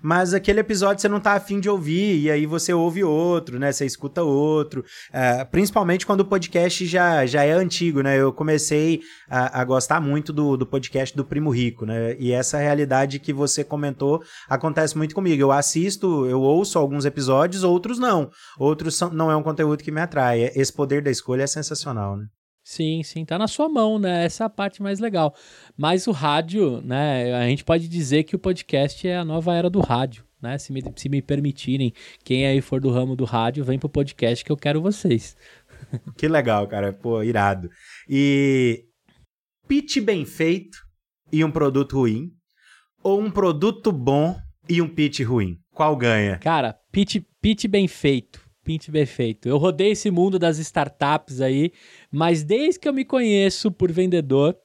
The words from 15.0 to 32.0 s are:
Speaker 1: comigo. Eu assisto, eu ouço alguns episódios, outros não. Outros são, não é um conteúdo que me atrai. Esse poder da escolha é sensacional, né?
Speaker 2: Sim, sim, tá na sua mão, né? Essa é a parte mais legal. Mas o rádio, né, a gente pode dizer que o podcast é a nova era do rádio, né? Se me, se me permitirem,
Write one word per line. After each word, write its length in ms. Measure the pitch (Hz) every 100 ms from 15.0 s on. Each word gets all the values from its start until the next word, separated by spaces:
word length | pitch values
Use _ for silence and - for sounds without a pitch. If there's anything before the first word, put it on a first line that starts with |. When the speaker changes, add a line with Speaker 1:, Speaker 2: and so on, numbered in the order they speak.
| 156
Speaker 1:
comigo. 260 | 196 185 147
Eu 120 | 139
assisto, 760 | 139 143 160 190 196 190 156 127
eu 160 | 131
ouço 360 | 135 151 202 170
alguns 280 | 143 143 143
episódios, 580 | 147 131 135 170 190
outros 340 | 185 180 196 240
não. 320 | 254 185 139 - - -
Outros 360 | 135 151 165
são, 140 | 147 175
não 220 | 160 160
é 60 | 156
um 60 |
conteúdo 400 | 156 151 151 147
que 80 | 151
me 120 | 156
atrai. 500 | 170 147 127 117 120
Esse 180 | 135 135
poder 300 | - 139 143
da 80 | 143
escolha 340 | 123 - 127
é 20 | 139
sensacional, 680 | 156 147 147 151 117 101
né? 120 | 101 104 _ _ _
Speaker 2:
Sim, 380 | - - 160 160
sim, 240 | 151 165 160
tá 120 | 170
na 80 | 220
sua 220 | - 311
mão, 300 | 294 214 220
né? 260 | 190 175
Essa 200 | 170 -
é 20 | 220
a 40 |
parte 320 | 208 202 -
mais 160 | 196 196
legal. 360 | 233 190 151 - - - - -
Mas 300 | 151 185 214
o 60 |
rádio, 680 | 160 147 147 165 202 170 117
né, 540 | 127 127 147 131 123
a 120 | 123 120
gente 160 | 139
pode 240 | - 165 165
dizer 380 | 170 139 147
que 100 | 156
o 40 | 180
podcast 680 | 190 180 - 139 139 - 185
é 120 | 180
a 60 |
nova 300 | 165 160 170
era 140 | 170 175
do 120 | 190
rádio, 440 | - 120 131 117 - _
né? 160 | 120 139
Se 160 | -
me, 100 | 135 127 -
se 140 | 135
me 100 | 139
permitirem, 720 | 131 143 147 - - 135 127 -